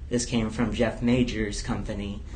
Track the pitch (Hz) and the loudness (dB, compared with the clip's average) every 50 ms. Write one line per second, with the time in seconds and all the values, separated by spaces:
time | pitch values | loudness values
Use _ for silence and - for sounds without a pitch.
0 | - - 120 120 - - 127 117 110 107 - - 120 104 - - 120 110 - - | -6 -2 -2 0 0 2 0 0 0 0 0 0 0 0 2 2 2 2 2 2
1 | 123 120 123 127 123 117 - 110 110 101 101 - - - 113 101 101 - 107 101 | 2 4 6 6 4 2 2 -2 -2 -2 -2 -4 -2 -2 -2 -2 -2 -4 -4 -4
2 | 101 101 101 104 - - 87 | -4 -4 -6 -8 -8 -10 -8